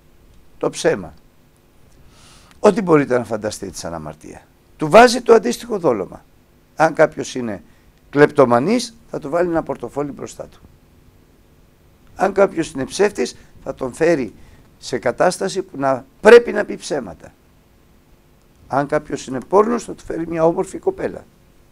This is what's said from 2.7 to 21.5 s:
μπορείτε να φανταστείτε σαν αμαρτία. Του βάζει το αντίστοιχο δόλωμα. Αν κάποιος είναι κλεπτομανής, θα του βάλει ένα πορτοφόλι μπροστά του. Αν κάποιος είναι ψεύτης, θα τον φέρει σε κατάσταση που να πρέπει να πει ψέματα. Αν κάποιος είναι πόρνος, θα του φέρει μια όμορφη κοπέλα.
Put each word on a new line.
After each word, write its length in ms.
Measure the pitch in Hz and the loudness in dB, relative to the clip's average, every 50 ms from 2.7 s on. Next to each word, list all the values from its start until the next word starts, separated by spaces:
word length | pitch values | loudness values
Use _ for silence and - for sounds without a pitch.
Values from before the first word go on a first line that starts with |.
| 185 226 | 2 2
μπορείτε 360 | 196 175 160 147 139 120 123 | 2 4 4 4 4 2 0
να 60 | 123 117 | -2 0
φανταστείτε 540 | 101 117 107 104 107 - - 101 95 85 | -2 -6 -4 -4 -6 -8 -8 -12 -12 -12
σαν 160 | - - 85 85 | -10 -10 -10 -10
αμαρτία. 480 | 82 76 76 76 - - 92 82 80 - _ _ _ _ _ _ | -10 -10 -12 -14 -16 -18 -20 -20 -20 -20 _ _ _ _ _ _
Του 120 | - 156 151 | -8 -2 6
βάζει 320 | 156 220 240 247 226 254 | 8 8 8 8 6 0
το 120 | 240 - 226 | 4 6 6
αντίστοιχο 460 | 220 175 240 226 - - 240 226 196 | 6 6 2 -4 -4 -8 -8 -8 -2
δόλωμα. 460 | 170 147 120 101 87 80 - - - _ _ _ _ _ _ _ _ _ _ | 0 0 0 0 -4 -8 -10 -18 -20 _ _ _ _ _ _ _ _ _ _
Αν 180 | - 151 160 151 | 0 0 0 4
κάποιος 420 | - 156 160 - 147 127 - - | 2 2 2 2 -6 -10 -8 -8
είναι 280 | 131 120 113 101 87 - - _ _ _ _ _ _ _ _ | -8 -6 -6 -8 -10 -14 -20 _ _ _ _ _ _ _ _
κλεπτομανής, 880 | - 143 147 147 - 147 135 117 120 120 135 180 233 254 233 - - - _ - | 4 4 4 4 6 4 4 4 4 2 2 2 0 -2 -2 -6 -12 -20 _ -14
θα 100 | - 147 | -12 -12
του 100 | 123 139 | -8 -4
βάλει 200 | 151 175 185 175 | -2 -2 -2 0
ένα 140 | 165 160 156 | -2 -4 -4
πορτοφόλι 480 | - 135 123 123 113 - 139 147 143 | -4 -8 -8 -10 -8 -6 -6 -6 -6
μπροστά 320 | - - 123 113 - - - | -8 -12 -14 -14 -14 -18 -18
του. 160 | - - - - - _ _ _ _ _ _ _ _ _ _ _ _ _ _ _ _ _ _ _ _ _ _ _ _ _ _ _ - - | -20 -20 -20 -20 -20 _ _ _ _ _ _ _ _ _ _ _ _ _ _ _ _ _ _ _ _ _ _ _ _ _ _ _ -20 -4
Αν 180 | - 180 202 190 | -2 -2 -2 2
κάποιος 380 | 196 196 190 - 160 156 - | 2 2 2 2 -4 -6 -6
είναι 140 | - 135 131 | -6 -8 -8
ψεύτης, 500 | 127 - - 196 208 - - - - - - - - - - - | -8 -2 0 0 0 0 -4 -6 -6 -6 -14 -20 -20 -20 -14 -12
θα 120 | - 135 | -12 -10
τον 180 | - 135 127 117 | -8 -8 -8 -4
φέρει 400 | - 160 170 170 143 123 95 - - - - - - - - _ | 0 2 2 2 2 -2 -6 -10 -16 -20 -20 -20 -20 -20 -20 _
σε 200 | _ - - 131 | _ -10 -8 -6
κατάσταση 640 | 123 - 127 117 - 151 185 180 - 196 190 165 190 | -2 -2 -2 0 2 0 0 0 -2 -6 -6 -6 -6
που 160 | 180 - - | -8 -8 -10
να 280 | 135 139 135 135 120 127 - _ _ | -4 -2 -2 -2 -2 -6 -14 _ _
πρέπει 300 | - 214 240 240 240 233 | 8 8 8 8 6 0
να 140 | 208 208 196 | -4 -6 -6
πει 100 | - 208 | -6 -10
ψέματα. 580 | - - - 175 143 117 90 - - - - - _ _ _ _ _ _ _ _ _ _ _ _ _ _ _ _ _ _ _ _ _ _ _ _ _ - | -12 -10 -8 -8 -8 -8 -10 -16 -18 -20 -20 -20 _ _ _ _ _ _ _ _ _ _ _ _ _ _ _ _ _ _ _ _ _ _ _ _ _ -12
Αν 200 | - - 135 147 | -4 -4 -4 -2
κάποιος 400 | 147 151 151 151 - - 127 - | -2 -4 -4 -4 -6 -10 -10 -10
είναι 100 | - 131 127 - | -10 -10 -10 -6
πόρνος, 360 | - 175 202 214 233 240 226 - | 0 2 2 2 2 0 -4 -6
θα 100 | - 170 | -10 -14
του 100 | - - | -16 -12
φέρει 240 | - 165 165 165 | -10 -8 -8 -8
μια 180 | 165 170 160 160 | -6 -2 0 0
όμορφη 320 | 170 170 185 185 - - | 2 2 0 -6 -6 -10
κοπέλα. 480 | 170 - 196 190 - - 110 87 - - _ _ _ _ _ | -4 -4 -4 -4 -4 -8 -8 -8 -10 -16 _ _ _ _ _